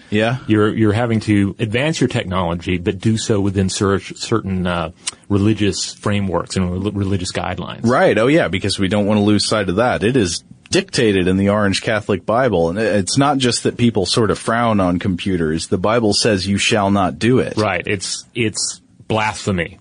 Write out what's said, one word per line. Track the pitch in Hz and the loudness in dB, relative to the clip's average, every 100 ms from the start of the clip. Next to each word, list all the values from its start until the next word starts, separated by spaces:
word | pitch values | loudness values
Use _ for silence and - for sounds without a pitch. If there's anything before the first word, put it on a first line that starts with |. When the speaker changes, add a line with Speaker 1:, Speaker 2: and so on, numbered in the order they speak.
| - | -4
Speaker 1:
Yeah. | 104 113 127 - | 0 0 -2 0
Speaker 2:
You're, | 107 104 104 | 2 2 2
you're | 110 | 2
having | 104 120 110 | 2 0 -2
to | 107 101 98 - | 2 2 2 -2
advance | 113 113 147 160 | -4 -2 -2 0
your | 127 | 0
technology, | 123 92 92 87 87 98 92 | 0 -2 -2 -2 -4 -2 -2
but | 95 98 | -2 -2
do | 113 110 | 0 0
so | - 104 | 0 0
within | 98 98 95 | 0 0 -2
cer-, | - 98 98 | 0 0 0
certain, | - - - 110 95 92 90 | -4 -12 -4 -4 -2 -4 -2
uh, | 87 80 - - - - | -2 -4 -8 -14 -12 -2
religious | 101 104 104 104 85 - | 0 2 2 0 -2 -6
frameworks | - - 101 98 85 - - | -6 -4 -2 -2 -4 -4 -4
and | 90 | -2
re-, | 90 101 | -2 -4
religious | 98 95 98 90 | -2 -2 -2 -4
guidelines. | - 87 90 87 - 113 | -6 -6 -6 -10 -4 0
Speaker 1:
Right. | 131 180 104 | 2 4 4
Oh, | 120 | 4
yeah, | 160 101 | 2 2
because | 92 101 90 | -2 -4 -2
we | 95 | 0
don't | 104 101 | 0 2
want | 107 | 2
to | |
lose | 101 104 - | 4 4 2
sight | 113 95 | 0 0
of | 90 | 0
that. | 120 87 | 2 2
It | 98 135 | 0 2
is | 95 82 - - - | 0 -2 -12 -20 -4
dictated | 170 196 - 117 95 90 | -2 -2 0 2 2 2
in | 95 | 2
the | 98 | 2
Orange | 104 101 95 | 2 2 0
Catholic | - 107 - 98 - | -2 -4 -2 -4 0
Bible. | 110 131 92 82 | 2 2 2 0
And | 92 | 0
it's | 110 104 95 - | 0 0 0 0
not | 139 139 | 2 2
just | 127 113 | 0 0
that | 123 - | -2 0
people | 120 110 90 | 0 2 0
sort | - 107 | 0 0
of | 85 | 0
frown | - 117 117 104 | -2 0 2 2
on | 90 90 | 2 0
computers. | 101 87 98 90 80 80 - | -2 -4 -2 -2 0 -2 -2
The | 98 | -2
Bible | 98 117 107 | 0 2 2
says | 101 123 101 92 | 2 2 0 0
you | 101 | -2
shall | - 110 98 | 0 2 2
not | 101 90 69 | 2 0 0
do | 113 127 | 2 2
it. | - - | 2 0
Speaker 2:
Right. | 107 87 - | 0 -2 -2
It's, | 104 - - - | -4 -4 -10 -10
it's | - 110 - - - _ _ - | -4 -4 -2 -8 -8 _ _ -4
blasphemy | 110 107 98 - 90 80 - | 0 0 -2 -4 -2 -4 -8